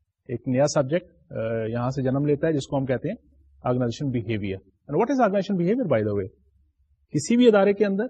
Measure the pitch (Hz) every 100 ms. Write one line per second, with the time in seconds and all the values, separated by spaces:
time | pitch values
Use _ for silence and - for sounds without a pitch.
0 | _ _ - 120 - 127 143 151 131 170
1 | - _ - 120 113 113 110 117 123 139
2 | 127 139 147 143 160 151 - 139 131 123
3 | 151 233 _ _ _ _ 123 127 123 117
4 | 147 120 101 110 98 95 - _ - 147
5 | 240 269 220 202 190 190 175 247 202 117
6 | 107 101 95 - _ _ _ _ _ _
7 | _ 151 - 240 247 208 196 202 208 196
8 | 247